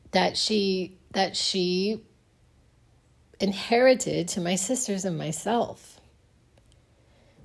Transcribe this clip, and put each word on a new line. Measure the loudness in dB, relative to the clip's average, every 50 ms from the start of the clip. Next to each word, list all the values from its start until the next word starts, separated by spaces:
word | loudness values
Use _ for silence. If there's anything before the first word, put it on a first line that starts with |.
| -8 -2
that | 0 2 2 2 0
she, | -2 -2 0 0 2 2 2 0 -2 -4 -6 -10 -18 _ -6
that | -2 -2 -2 0 -2
she | -4 -4 -2 0 0 0 0 0 0 0 -2 -2 -4 -8 -16 _ _ _ _ _ _ _ _ _ _ _ _ _ _ _ _ _ _ _ _ _ _ _ _ _ -4
inherited | -2 -2 -2 -2 -2 2 4 6 6 6 6 4 2 -2 -2 -2 -2 -4
to | -4 -4
my | -2 -2 0
sisters | -2 -2 -2 -2 -4 -2 -4 -4 -4 -4
and | -4 -4
myself. | -4 -4 -6 -6 -4 -2 0 0 0 0 -2 -6 -12 -18 -20 -20 -20 -20 -20 _ _ _ _ _ _ _ _ _ _ _ _ -20 _ _ _ _ _ _ _ _ _ _ -20 _ -20 -20